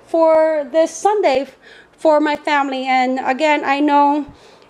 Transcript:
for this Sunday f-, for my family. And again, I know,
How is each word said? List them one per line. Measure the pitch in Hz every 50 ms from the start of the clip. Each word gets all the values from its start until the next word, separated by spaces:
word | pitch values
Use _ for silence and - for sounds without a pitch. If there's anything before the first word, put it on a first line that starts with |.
| -
for | - - 330 330 320 320 320 320 320 320 302 285 247
this | 269 320 330 320 -
Sunday | - - 403 427 427 359 320 262 262
f-, | 277 - - _ _ - - - - _
for | _ _ - 320 302 302
my | 302 302 294
family. | 294 302 320 294 285 277 277 269 262 262
And | 262 254 254 254 254 262 262
again, | - - 262 247 311 302 294 294 -
I | - 269 285
know, | 294 294 285 285 285 285 285 302 277 - - - - - - - _